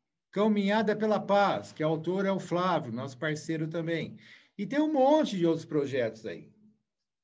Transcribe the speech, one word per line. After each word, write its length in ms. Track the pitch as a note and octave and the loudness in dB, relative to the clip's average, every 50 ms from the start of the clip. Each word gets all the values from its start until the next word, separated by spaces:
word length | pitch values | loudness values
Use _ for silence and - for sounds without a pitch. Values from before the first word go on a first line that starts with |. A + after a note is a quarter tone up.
| _ _ _ _ _ _ - | _ _ _ _ _ _ -2
Caminhada 600 | F#3+ G#3 A3 G#3 G#3 G3 G3 G#3 A3+ G#3+ G#3 G3+ | 0 2 2 4 2 2 2 2 2 2 0 0
pela 240 | G#3+ A3 G#3+ G#3 F#3+ | 0 0 0 0 0
Paz, 540 | - - G3+ G3+ G3+ F3+ C#3 G#2 G2+ - - | 0 2 2 4 4 4 2 -2 -4 -8 -6
que 100 | - D#3 | -4 -2
a 20 | |
autor 400 | D#3 D#3+ D#3 D#3+ E3+ F#3 G3 G3 | 0 -2 -2 -2 -2 -2 0 0
é 60 | F#3+ | 0
o 80 | G3 F3+ | -2 -2
Flávio, 540 | - - E3 F3 F3+ F#3 E3+ D3+ B2 A#2+ A2+ | -4 -2 -2 0 2 2 0 0 -2 -4 -6
nosso 240 | A#2+ C3 C3+ - | -8 -8 -8 -8
parceiro 500 | - D#3+ D#3 D3+ D3+ - - D#3+ D#3 D#3+ | -6 -4 -4 -4 -4 -4 -6 -4 -4 -4
também. 480 | D#3 D#3+ E3+ D#3+ D#3+ E3 D#3+ B2+ - - - - - - - _ _ _ | -4 -4 -4 -4 -2 -4 -4 -4 -6 -12 -16 -20 -20 -20 -20 _ _ _
E 80 | - G3+ | -10 -8
tem 140 | - C4 D4 | -2 0 0
um 140 | D#4 D4+ D#4 | 2 2 4
monte 440 | C4+ B3+ C4+ D4+ D#4 C#4 - G#3 | 4 6 6 6 4 4 2 0
de 80 | F#3 E3+ | 2 2
outros 200 | E3 D#3+ D#3+ - | 2 2 0 -2
projetos 600 | - D3+ D3 C#3 B2 C3 C3 A#2 A2 - - - | -2 -2 -2 0 0 0 0 -2 -2 -4 -6 -10
aí. 240 | G2+ E2+ D#2+ - - _ _ _ _ _ _ _ _ _ _ _ _ _ _ | -10 -10 -12 -14 -20 _ _ _ _ _ _ _ _ _ _ _ _ _ _